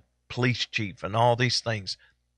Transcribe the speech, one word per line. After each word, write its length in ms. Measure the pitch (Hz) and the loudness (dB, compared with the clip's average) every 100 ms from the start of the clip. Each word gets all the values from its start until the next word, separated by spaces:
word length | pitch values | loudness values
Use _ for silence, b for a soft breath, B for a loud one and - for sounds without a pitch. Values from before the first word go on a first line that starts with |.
| - _ - | -8 _ -10
police 360 | - 123 113 - | 0 0 0 -4
chief 380 | - 104 - | -4 -4 -6
and 120 | 90 107 | -2 2
all 200 | 123 117 | 4 4
these 240 | 123 - | 2 0
things." 360 | 117 107 92 - b b _ | -2 -6 -8 -12 b b _